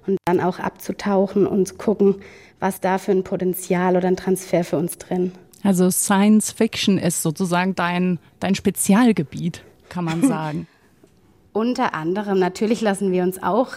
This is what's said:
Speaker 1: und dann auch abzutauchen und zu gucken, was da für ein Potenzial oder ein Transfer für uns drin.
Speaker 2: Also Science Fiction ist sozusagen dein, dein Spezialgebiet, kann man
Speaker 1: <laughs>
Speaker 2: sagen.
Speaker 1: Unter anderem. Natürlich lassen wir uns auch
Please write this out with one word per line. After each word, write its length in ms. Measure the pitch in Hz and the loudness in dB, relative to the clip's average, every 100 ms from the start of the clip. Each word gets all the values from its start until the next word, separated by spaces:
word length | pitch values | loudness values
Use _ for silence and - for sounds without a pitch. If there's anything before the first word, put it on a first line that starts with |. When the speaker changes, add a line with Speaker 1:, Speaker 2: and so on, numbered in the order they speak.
| - | -4
Speaker 1:
und 100 | 190 | -2
dann 160 | - 180 | 0 0
auch 200 | 170 - | 0 -2
abzutauchen 840 | 190 - - - 202 190 196 202 | -8 -8 -10 -6 0 2 2 2
und 220 | 185 196 185 | 2 2 -2
zu 80 | |
gucken, 400 | - - 202 202 196 - - - - | -2 -2 2 2 2 -6 -20 -20 -6
was 200 | 190 190 | -4 -2
da 180 | 190 190 | -2 -2
für 120 | - | 0
ein 140 | 190 | 0
Potenzial 720 | 185 185 185 175 - 180 185 180 | 0 -4 -4 -4 -2 0 2 2
oder 100 | 180 | 2
ein 100 | 185 | 0
Transfer 460 | - 185 - 170 | 0 -2 0 -2
für 160 | 175 147 | 0 -2
uns 180 | 170 - | -4 -6
drin. 360 | - 180 180 - - - | -6 -4 -4 -6 -20 -4
Speaker 2:
Also 260 | 202 180 185 | 0 2 2
Science 640 | 180 - 196 208 214 - | 2 2 4 6 4 2
Fiction 460 | - 226 - - 190 | -2 -2 0 0 2
ist 220 | 175 - | 0 -2
sozusagen 540 | 165 151 190 175 185 | -4 -2 -2 0 -2
dein, 460 | 185 175 175 180 175 - - | -2 -2 0 0 -2 -6 -6
dein 160 | 180 | -2
Spezialgebiet, 1080 | 196 202 - - 196 247 196 147 151 165 - - _ - | 0 -2 -2 2 4 4 2 -2 -6 -8 -8 -18 _ -12
kann 160 | 180 | -6
man 180 | 170 165 | -4 0
Speaker 1:
<laughs> 60 | 269 | 0
Speaker 2:
sagen. 400 | 156 156 156 165 _ _ _ _ _ _ _ _ | 0 -4 -8 -10 _ _ _ _ _ _ _ _
Speaker 1:
Unter 420 | 202 233 247 240 | -2 -2 0 -2
anderem. 440 | 156 160 190 208 190 | -2 -2 -4 0 2
Natürlich 420 | 180 180 214 226 | 0 0 -2 0
lassen 300 | 220 190 196 | 0 0 0
wir 140 | 180 | 2
uns 180 | 180 180 | 0 -2
auch 300 | - 208 254 | -2 0 -2